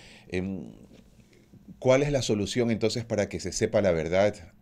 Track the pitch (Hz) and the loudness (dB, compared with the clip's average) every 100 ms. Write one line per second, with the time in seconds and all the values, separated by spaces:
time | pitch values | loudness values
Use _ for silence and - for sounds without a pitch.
0 | - - - 92 92 95 57 53 - - | -20 -20 -8 -6 -6 -8 -12 -18 -20 -20
1 | - - - - _ - - - 127 131 | -20 -20 -20 -20 _ -20 -20 -4 2 2
2 | 143 139 117 107 98 120 117 110 113 120 | 2 0 0 0 0 0 0 0 0 -2
3 | 113 104 98 87 92 - 113 107 98 82 | -2 -2 -2 -4 -6 -2 0 2 2 2
4 | 78 92 104 104 - - | 2 2 2 0 -10 -20